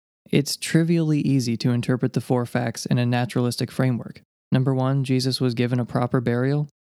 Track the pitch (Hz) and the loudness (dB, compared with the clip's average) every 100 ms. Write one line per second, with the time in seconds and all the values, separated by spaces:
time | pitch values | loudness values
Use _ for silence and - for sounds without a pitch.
0 | _ _ _ - 143 - - 160 165 170 | _ _ _ 0 0 -4 0 2 2 2
1 | 156 151 - 135 120 113 127 120 120 127 | 2 0 2 0 0 0 0 0 0 0
2 | 127 127 - 127 120 123 123 - - 127 | 0 -2 0 0 0 -2 -4 -6 -2 0
3 | 120 123 123 131 120 - 120 - 131 117 | 2 0 0 0 0 -2 -4 0 0 0
4 | - - - _ _ 131 127 131 131 139 | -6 -16 -20 _ _ 0 2 0 2 0
5 | 131 131 131 127 127 117 123 123 117 131 | 0 0 0 0 0 0 0 0 -2 -2
6 | 123 131 120 120 131 147 147 _ | 0 0 0 0 0 0 -2 _